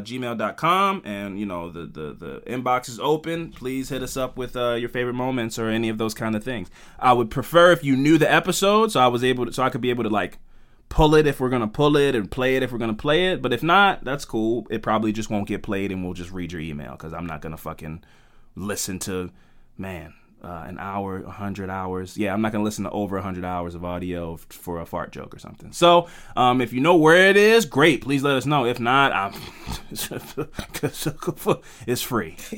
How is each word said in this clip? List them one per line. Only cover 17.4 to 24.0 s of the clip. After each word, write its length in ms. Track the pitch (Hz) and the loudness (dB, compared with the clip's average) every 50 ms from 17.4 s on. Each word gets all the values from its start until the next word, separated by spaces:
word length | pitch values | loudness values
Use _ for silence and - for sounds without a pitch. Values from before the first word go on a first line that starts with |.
gonna 140 | 78 80 78 | -10 -10 -12
fucking 480 | 76 - 78 78 - 80 78 78 85 - _ _ _ _ _ _ - - - - - | -10 -10 -12 -12 -12 -12 -12 -12 -12 -14 _ _ _ _ _ _ -20 -20 -20 -14 -10
listen 420 | 92 104 98 - - - 95 90 | -8 -6 -6 -6 -6 -6 -6 -8
to, 320 | - 101 95 92 90 90 - - - _ _ - - - _ - | -6 -6 -6 -6 -6 -8 -12 -18 -20 _ _ -20 -20 -20 _ -12
man, 360 | 92 95 92 85 78 80 - _ _ _ _ _ - | -12 -10 -10 -12 -14 -16 -20 _ _ _ _ _ -16
uh, 200 | 90 87 82 80 - | -14 -14 -12 -12 -12
an 100 | 92 - | -12 -12
hour, 440 | 90 98 98 101 98 95 95 95 - | -10 -8 -6 -6 -6 -6 -6 -8 -10
a 80 | - | -12
hundred 400 | - 110 101 101 95 98 95 92 | -12 -10 -8 -8 -8 -6 -8 -8
hours. 480 | 92 95 92 92 92 92 92 90 - - | -6 -6 -6 -6 -6 -6 -6 -8 -6 -4
Yeah, 120 | 107 95 | -2 -2
I'm 80 | 92 104 | 0 0
not 100 | 110 107 | 0 0
gonna 120 | 107 107 104 | 0 0 -2
listen 200 | 107 104 - 101 | -2 -2 -4 -6
to 80 | 92 | -6
over 260 | - 104 104 92 98 95 | -4 -4 -4 -4 -4 -4
a 40 | 90 | -4
hundred 220 | 98 90 90 90 | -6 -6 -6 -6
hours 280 | 90 90 87 87 85 85 | -6 -4 -4 -6 -6 -8
of 100 | 85 87 | -8 -8
audio 520 | 87 87 90 | -6 -6 -6